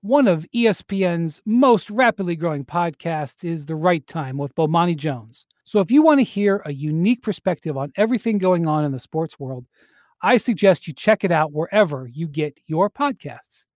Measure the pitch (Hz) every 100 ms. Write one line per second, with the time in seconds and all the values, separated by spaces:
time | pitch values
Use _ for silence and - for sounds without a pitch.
0 | 196 277 254 165 156 233 226 190 - 196
1 | 185 170 165 - - 226 269 226 - 208
2 | 247 - 185 170 165 147 135 175 170 -
3 | 170 160 147 _ 175 165 143 160 170 170
4 | 127 165 135 135 143 - 156 165 175 160
5 | 151 127 110 - _ _ _ 214 180 262
6 | 311 285 240 - 202 196 156 143 151 156
7 | 185 247 - 190 - 170 160 135 139 -
8 | 220 233 233 208 185 180 165 151 151 135
9 | - 160 160 - 131 127 123 _ _ _
10 | _ _ 170 240 - 202 196 175 - 139
11 | - 214 190 165 156 147 165 202 196 143
12 | 127 127 165 143 151 - _ 156 202 -
13 | 285 247 143 - _ _ _